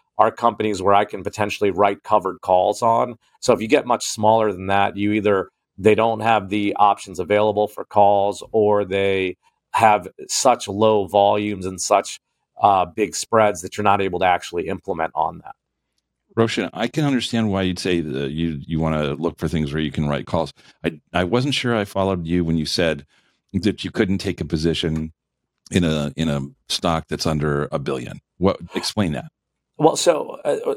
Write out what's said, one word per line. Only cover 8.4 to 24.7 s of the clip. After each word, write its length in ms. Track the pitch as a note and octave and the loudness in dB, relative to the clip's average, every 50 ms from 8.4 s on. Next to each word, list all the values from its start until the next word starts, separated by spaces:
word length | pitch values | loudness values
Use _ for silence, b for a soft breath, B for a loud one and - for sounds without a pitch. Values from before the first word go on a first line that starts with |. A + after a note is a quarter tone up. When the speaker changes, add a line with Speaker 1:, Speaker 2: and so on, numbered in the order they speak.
| - - | -8 -4
Speaker 1:
or 340 | - A2 G#2 G#2 G#2 G2+ G2+ | 0 2 2 4 2 2 0
they 500 | F2 F#2+ G2 G2 G2 F#2+ F#2+ F#2+ F#2 F2+ - _ _ _ _ _ _ - | 0 -2 0 0 0 0 0 -2 -2 -4 -8 _ _ _ _ _ _ 0
have 340 | - A2+ A2 G#2+ G#2 F2 - - - - - | 4 4 6 4 4 0 -4 -14 -18 -12 -8
such 400 | - - - C3 A#2+ A#2+ - G#2 | -4 0 2 2 2 2 0 -6
low 380 | G2 G2+ A2 A2 A2 G#2 G2 | -2 2 2 4 4 2 0
volumes 640 | F2 G2+ G2+ G2+ G2+ G#2 G#2+ G#2 G#2 G#2 F#2 F2+ F#2+ | 0 2 2 4 4 2 0 -2 -4 -6 -6 -6 -8
and 120 | F#2+ F2+ | -6 -6
such, 400 | - - G#2 G2 G2+ - - - _ _ _ _ _ _ _ - | 0 2 2 2 2 0 -8 -16 _ _ _ _ _ _ _ 0
uh, 260 | - G#2 G2 F#2 F2 | 2 4 4 4 2
big 300 | E2+ E2+ A2 G#2+ F2 - | 0 -2 -2 -2 -2 -2
spreads 460 | - - - A#2 A2+ G#2+ G#2 G#2 E2+ | -6 -6 0 2 4 4 4 2 -2
that 160 | F2 F#2+ - - | -6 -10 -8 -2
you're 60 | G#2 | 0
not 180 | G#2 G2+ G2+ | 2 2 2
able 160 | G2 F#2 F2 F2 | 0 -2 -2 0
to 80 | F#2 | 2
actually 420 | F2+ F2 F2 - - F2 F2 D#2+ E2+ | 2 2 0 -2 -6 -6 -6 -6 -6
implement 440 | F#2+ F2+ - F#2+ F2+ E2 D#2+ D#2+ - | -6 -8 -8 -8 -6 -4 -4 -4 -2
on 240 | D#2 D#2+ E2 E2+ D#2+ - | -4 -4 -4 -6 -10 -16
that. 100 | - - _ _ _ _ _ _ _ _ _ _ _ _ _ _ _ _ | -20 -20 _ _ _ _ _ _ _ _ _ _ _ _ _ _ _ _
Speaker 2:
Roshan, 340 | A2+ A2+ A2+ - A#2+ F#2+ - - | 0 0 0 0 -2 -4 -4 -4
I 140 | F#2 A#2 A#2+ | -4 -4 -4
can 160 | - D#3+ D3+ | -2 0 0
understand 480 | C#3+ C3+ A#2+ A2 - - A2+ A2+ G#2 | 0 0 0 -2 -2 -2 0 0 0
why 120 | F#2+ F#2+ F#2+ | 0 0 0
you'd 140 | F#2 F2+ - | -2 -2 -2
say 220 | - F#2+ F2+ E2+ | -2 0 0 0
that 320 | D2+ D2+ C2 C2+ C#2+ C2+ | 0 -2 -4 -4 -4 -4
you, 280 | D2+ D#2+ E2+ E2 D#2 C#2+ - | -4 -4 -4 -4 -4 -6 -6
you 140 | - E2 D#2 | -6 -4 -2
wanna 340 | D#2+ D#2+ D#2 D2+ D2+ C#2+ D2 | 0 0 0 0 -2 -2 -2
look 240 | - E2 E2+ - - | -2 -4 -4 -4 -4
for 100 | F2 D#2+ | -4 -4
things 240 | F2 D#2+ D#2 C2+ | -2 -2 -2 -2
where 100 | C#2+ D#2+ | -2 -4
you 100 | D#2+ C#2+ | -4 -4
can 160 | C2+ D#2+ D2+ C#2+ | -2 -2 -2 -2
write 180 | C#2+ C2 - | -2 -4 -4
calls. 260 | - - E2 D#2+ D2 b b b b b b - | -4 -4 -4 -4 -4 b b b b b b -6
I, 160 | E2+ E2 D2 _ _ - | -6 -6 -6 _ _ -2
I 120 | F2 F#2 | -2 0
wasn't 280 | F2 A2 B2 C3 D3 - | 0 0 0 0 0 -2
sure 220 | - - B2 A#2 | -2 -2 0 0
I 80 | A2 G2+ | 0 -2
followed 420 | - - G2 F#2+ G2 F#2+ F2+ E2 | -2 -2 0 0 0 0 -2 -2
you 180 | E2 F2 F2+ E2+ | 0 0 0 2
when 140 | E2 E2 E2 | 2 0 0
you 80 | D2+ | -2
said 400 | D2 - - F2 E2 D2+ D2 D2 _ _ _ _ _ _ _ _ _ - | -2 -2 0 0 0 0 -2 -6 _ _ _ _ _ _ _ _ _ -6
that 300 | F#2+ F2 G#2 F2+ - - | -2 0 0 -2 -2 -6
you 80 | F#2 | -6
couldn't 280 | - - A2 F#2 G2 F2+ | -2 -2 0 0 0 -2
take 220 | - G2 E2 - | -4 -4 -6 -6
a 40 | E2 | -4
position 680 | D2+ E2 D#2 D#2 E2+ | -4 -2 -2 0 0